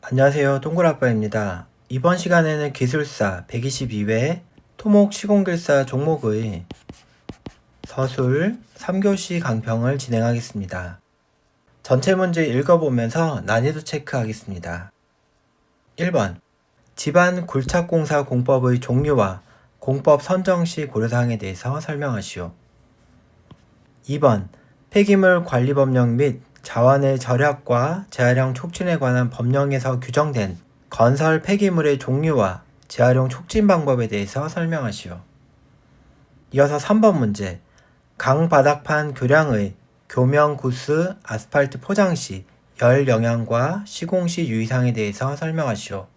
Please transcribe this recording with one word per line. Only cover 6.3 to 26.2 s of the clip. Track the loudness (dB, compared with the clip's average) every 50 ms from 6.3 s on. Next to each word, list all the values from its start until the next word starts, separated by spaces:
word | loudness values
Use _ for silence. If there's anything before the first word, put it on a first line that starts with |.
| -2 -2 -2 -4 -6 -8 -10 -14 -18 -20 _ _ -20 -20 _ _ _ _ _ -20 -20 _ _ -18 -18 _ _ _ _ _ -20
서술 | -12 -4 -4 -4 -2 -2 0 0 2 2 2 0 0 -2 -4 -10 _ _
삼 | -12 -6 -4 -2 0
교시 | 2 2 0 0 -2 -4 -4 -4
강평을 | -2 -2 -2 -4 -2 -2 -2 0 0 0 -2 -2
진행하겠습니다. | -4 -2 -2 0 0 0 0 -2 -4 -6 -8 -8 -8 -8 -8 -10 -10 -12 -14 -16 _ _ _ _ _ _ _ _ _ _ _ _ _ _ _ _ _
전체 | 0 0 0 2 2 2
문제 | 2 2 0 0 0 0
읽어보면서 | 0 0 -2 2 4 2 4 4 2 0 0 -2 -2 -2 -2 -2 -2 -2 -6 -4
난이도 | -2 0 0 0 0 -2 -4 -8
체크하겠습니다. | -8 -8 -8 -8 -6 -6 -4 -4 -4 -6 -10 -10 -12 -12 -12 -10 -10 -10 -10 -12 -16 _ _ _ _ _ _ _ _ _ _ _ _ _ _ _ _ _ _ _ _ _
일 | -4 -4 -2
번, | 0 0 0 -2 -4 -10 _ _ _ _ _ _ _ _ _ _ _
집안 | -8 -6 0 2 4 4 4 2 -2 -6
굴착공사 | -4 -4 -4 -4 0 0 -2 -2 0 0 -2 0 0 0 -2 0
공법의 | 0 -2 -2 2 2 2 2 2 2 0 0
종류와 | -2 0 0 0 2 2 2 2 2 0 -2 -8 _ _ _ _ _ _ _ _
공법 | -6 -4 -4 0 4 4 4 4 2
선정 | 0 -2 0 0 0 0 0 0
시 | -2 -4 -6 -8
고려사항에 | -6 -4 -2 -2 0 0 0 0 0 -2
대해서 | -4 -6 -8 -10 -8 -6 -6 -6 -6
설명하시오. | -6 -8 -8 -6 -4 -4 -4 -6 -6 -8 -10 -10 -10 -12 -12 _ _ _ _ _ _ _ _ _ _ _ _ _ _ _ _ _ _ _ -20 _ _ _ _ _ _ _ _ _ _
이 | -8 -4 2
번, | 4 4 4 4 -2 -8 -16 -20 _ _ _ _ _ _
폐기물 | 2 2 4 6 4 4 6 4 4 4 0
관리 | 0 0 0 0 2 2
법령 | 2 2 2 4 2 2 2 2
및 | 2